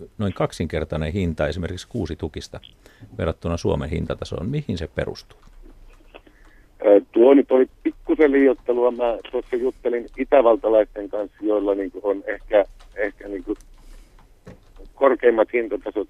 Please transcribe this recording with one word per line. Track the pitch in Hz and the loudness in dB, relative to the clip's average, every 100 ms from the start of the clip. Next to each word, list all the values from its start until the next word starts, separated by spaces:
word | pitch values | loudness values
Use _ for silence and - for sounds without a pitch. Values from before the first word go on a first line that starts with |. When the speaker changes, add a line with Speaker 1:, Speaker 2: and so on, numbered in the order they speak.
| - - | -18 -6
Speaker 1:
noin | 101 | -6
kaksinkertainen | - 156 - 82 80 78 80 78 | -2 -4 -4 -6 -4 -4 -4 -4
hinta | 98 87 78 73 | -2 -4 -2 -4
esimerkiksi | 82 82 90 - | -4 -8 -10 -10
kuusitukista | 120 92 80 80 - - - - _ - _ - - | -8 -6 -8 -10 -10 -14 -16 -20 _ -20 _ -16 -6
verrattuna | 85 - 87 85 | -6 -4 -6 -4
Suomen | 98 80 69 | -2 -2 -4
hintatasoon? | 80 82 - - - 92 | -6 -6 -8 -8 -8 -6
Mihin | 147 147 87 | -6 -6 -8
se | 78 | -8
perustuu? | - - - - - - - - - - - - - - _ - - _ - - | -8 -8 -10 -18 -20 -20 -20 -20 -20 -20 -20 -20 -20 -20 _ -20 -20 _ -2 6
Speaker 2:
Ö, | 101 - | 6 6
tuo | 113 123 | 4 6
nyt | 143 135 | 6 6
oli | 131 131 - | 2 2 -2
pikkusen | - - - 151 151 | -8 -6 -4 2 2
liioittelua. | 139 135 113 - 120 123 | 4 2 2 -2 0 0
Mä | 120 120 104 - | 0 -4 -4 -6
tuossa | 123 - 123 | -8 -6 -4
juttelin | 127 - 123 120 117 - | -4 -4 -6 -6 -6 -8
itävaltalaisten | - 143 117 107 107 110 101 107 101 | 2 4 6 4 4 2 2 -2 -8
kanssa, | 104 98 - | -8 -8 -6
joilla | 104 107 101 101 | -2 0 0 -2
niinku | 95 92 | -4 -6
on | 104 98 104 | -4 -4 -6
ehkä, | 104 - 107 98 - - 98 | -10 0 0 0 -4 -16 -8
ehkä | 101 - 101 | -6 -6 -12
niinku | 98 92 104 - - - - - - - _ - - _ - - - | -10 -8 -10 -12 -20 -20 -20 -20 -20 -20 _ -20 -20 _ -20 -20 -2
korkeimmat | 139 117 123 113 104 | 0 2 2 2 0
hintatasot. | 120 110 98 107 104 95 | -2 -4 -8 -6 -8 -6